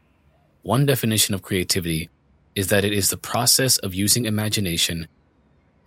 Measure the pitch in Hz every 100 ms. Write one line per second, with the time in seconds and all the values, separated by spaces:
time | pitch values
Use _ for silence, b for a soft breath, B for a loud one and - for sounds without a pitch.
0 | _ _ _ _ _ _ - 120 143 135
1 | 117 107 - 98 - 98 90 98 85 80
2 | 85 _ _ _ _ - 95 104 101 104
3 | 95 90 - 113 120 - 131 - 95 92
4 | 101 120 113 107 107 107 95 82 - 85
5 | 82 _ _ _ _ _ _ _